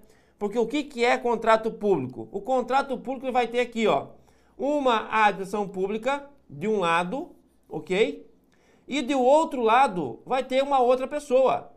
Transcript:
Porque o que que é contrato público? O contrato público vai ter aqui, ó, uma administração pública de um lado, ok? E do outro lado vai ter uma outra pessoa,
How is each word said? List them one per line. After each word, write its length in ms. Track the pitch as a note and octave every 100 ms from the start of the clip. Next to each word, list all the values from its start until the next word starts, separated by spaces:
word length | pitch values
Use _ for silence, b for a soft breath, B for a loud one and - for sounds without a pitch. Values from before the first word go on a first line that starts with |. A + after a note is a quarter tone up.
| b b b b
Porque 220 | G#3 A3+
o 80 | A3+
que 160 | D4
que 220 | D4 A#3
é 120 | A#3+ B3+
contrato 540 | B3 A3+ A3+ A3 A3+
público? 580 | - G#3 E3+ B2+ A#2 G#2+
O 80 | G3
contrato 580 | A3+ C4 A#3+ C4 - G3
público 320 | A3+ C4 C4
vai 160 | B3 A#3
ter 140 | A#3+
aqui, 260 | A#3+ A3+ G#3
ó, 220 | C#3 - - b b b b
uma 480 | B3+ D4 C4 A3 A3
administração 580 | A3 G#3 F#3+ F#3 G#3 G3+
pública 600 | F#3 G3 A3 B3 C#4+ C#4+ - -
de 180 | C#3 G3+
um 140 | G#3+
lado, 560 | E3+ E3 F3+ C4 F4+ - _ _ -
ok? 600 | D#3+ - F#3 C4 C#4 - _ _ b b b b
E 120 | C4+
do 200 | A#3+ C#4
outro 420 | B3 D4 D#4+ C4
lado 580 | A3 A#3+ C4+ F3 C3 A2 -
vai 160 | C4
ter 200 | C4 B3+
uma 180 | C#4 C4+
outra 260 | B3 B3+ C4
pessoa, 680 | D4 - B3+ B3+ C3+ -